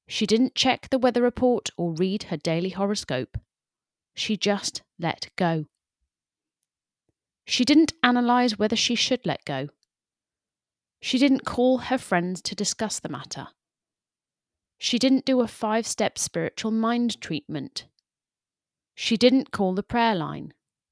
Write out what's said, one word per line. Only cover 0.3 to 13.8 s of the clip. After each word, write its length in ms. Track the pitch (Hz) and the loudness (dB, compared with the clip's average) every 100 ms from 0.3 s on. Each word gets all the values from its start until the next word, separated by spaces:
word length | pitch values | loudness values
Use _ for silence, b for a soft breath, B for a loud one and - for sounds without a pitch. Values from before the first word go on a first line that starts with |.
| 226 262 | 2 2
check 360 | - 254 240 - | 0 0 0 0
the 100 | 262 | 0
weather 240 | 254 240 | 2 2
report 460 | 247 - 247 226 - - | 0 2 2 2 -2 -4
or 160 | 170 | -4
read 300 | 160 185 208 | -2 -2 -2
her 140 | - 160 | -6 -6
daily 320 | 170 165 185 | -2 -2 -2
horoscope. 680 | 185 202 208 - 127 - - - _ _ _ _ _ _ | -2 -4 -4 -4 -6 -6 -10 -14 _ _ _ _ _ _
She 240 | - - 214 | -8 -4 -2
just 460 | 208 202 - - _ - | 0 -2 -4 -10 _ -6
let 300 | 170 - - - | -4 -4 -8 -2
go. 300 | 175 160 151 _ _ _ _ _ _ _ _ _ _ _ _ _ _ _ _ _ - | 0 0 -4 _ _ _ _ _ _ _ _ _ _ _ _ _ _ _ _ _ -4
She 200 | - 247 | 0 4
didn't 280 | 302 320 - | 6 4 2
analyse 560 | 247 247 240 247 247 208 | 2 2 4 4 2 2
whether 160 | 214 226 | 0 0
she 180 | - | 0
should 320 | 233 - 254 170 | 0 0 0 -2
let 180 | 143 - | -4 -4
go. 240 | 135 147 _ _ _ _ _ _ _ _ _ _ _ _ _ | -6 -6 _ _ _ _ _ _ _ _ _ _ _ _ _
She 160 | - 254 | -2 2
didn't 280 | 277 262 - | 4 2 0
call 340 | - 254 254 | 2 2 2
her 180 | - 277 | 0 -4
friends 440 | - 180 175 185 | 0 -2 -2 -6
to 120 | - 202 | -8 -6
discuss 440 | 196 - 214 - | -4 -4 -4 -6
the 100 | - | -8
matter. 380 | 135 - 143 - _ _ _ | -10 -10 -14 -14 _ _ _